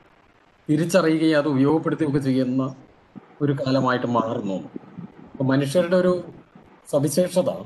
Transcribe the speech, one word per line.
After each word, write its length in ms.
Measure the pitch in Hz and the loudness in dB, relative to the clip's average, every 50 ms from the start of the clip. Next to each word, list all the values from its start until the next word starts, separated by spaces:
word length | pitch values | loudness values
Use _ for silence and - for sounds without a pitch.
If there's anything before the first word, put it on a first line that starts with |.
| _ _ _ _ _ _ _ _ _ _ _ _ _ - | _ _ _ _ _ _ _ _ _ _ _ _ _ 0
തിരിച്ചറിയുകയും 680 | 151 151 165 165 190 185 170 160 160 156 160 160 156 | 0 0 2 2 2 4 4 4 2 2 2 2 2
അത് 100 | 147 143 | 2 2
ഉപയോഗപ്പെടുത്തുകയൊക്കെ 720 | 156 139 131 135 143 156 160 156 160 147 139 160 147 135 151 | 2 2 2 4 4 2 2 0 -2 -2 -2 -2 -2 -2 -2
ചെയ്യുന്ന 560 | 131 135 127 131 127 123 127 131 131 127 135 - - - - _ _ _ _ - - - - - | 0 0 0 0 0 0 -2 -2 -2 -4 -6 -12 -20 -20 -20 _ _ _ _ -20 -20 -20 -8 -4
ഒരു 100 | 147 143 | -2 -2
കാലമായിട്ട് 560 | 139 139 135 131 131 135 131 127 127 120 123 | -2 -2 -2 0 0 2 2 2 0 0 -2
മാറുന്നു. 640 | 120 120 117 110 110 120 123 104 98 95 87 - - - - - - - - - - - - - - | 0 0 0 0 0 -4 -4 -4 -4 -6 -6 -8 -10 -14 -16 -18 -16 -16 -16 -16 -16 -18 -20 -20 -20
അപ്പൊ 120 | - - 135 | -8 -4 0
മനുഷ്യരുടെ 540 | 131 135 139 143 139 - 180 170 175 185 | 0 2 2 0 2 0 0 0 2 2
ഒരു 260 | 180 180 180 180 175 - - - - - _ _ - - - - - _ - | 2 2 2 0 0 -4 -10 -18 -20 -20 _ _ -20 -20 -20 -20 -20 _ -2
സവിശേഷത 600 | - 143 135 156 - 180 180 175 - 185 156 127 95 87 107 | -2 0 0 2 0 0 0 2 0 0 0 0 -4 -6 -12